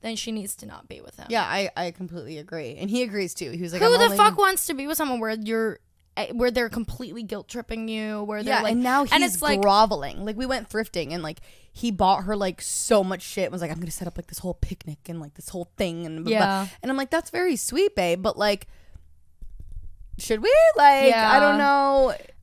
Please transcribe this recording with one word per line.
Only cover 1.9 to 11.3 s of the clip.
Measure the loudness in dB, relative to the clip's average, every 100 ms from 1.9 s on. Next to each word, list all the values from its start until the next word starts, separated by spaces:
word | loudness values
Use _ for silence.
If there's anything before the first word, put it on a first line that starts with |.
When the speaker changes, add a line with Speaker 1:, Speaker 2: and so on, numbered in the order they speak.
Speaker 2:
completely | -8 -12 -12 -14 -14
agree. | -12 -10 -10 -8
And | -4
he | -2
agrees | -2 -4 -6
too. | -6 -10
He | -8
was | -8
like, | 2
Speaker 1:
Who | 4
Speaker 2:
"I'm | 6
Speaker 1:
the | 4
Speaker 2:
only" | 6
Speaker 1:
fuck | 4 6
wants | 2 2 -4
to |
be | -4 -4
with | -2
someone | -2 -2
where | -4
you're, | -4 -4 -2 -2 -4 _ _ _ -8
eh, | -6
where | 0 0
they're | 0 -2
completely | -4 -6 -8 -10 -12
guilt | -10 -10 -10
tripping | -14 -10 -10 -8
you, | -6 -6 -6
where | -6 -6
they're | 0 0
Speaker 2:
Yeah, |
Speaker 1:
like, | 2
Speaker 2:
and | 0
now | 2 2
Speaker 1:
and | 4 2
Speaker 2:
he's | 2
Speaker 1:
it's | 0
like | 0 2
Speaker 2:
groveling. | 4 6 4 2 -6 -8
Like, | -8 -6
we | -4
went | -4 -4
thrifting | -6 -6 -6 -6
and, | -8
like, | -8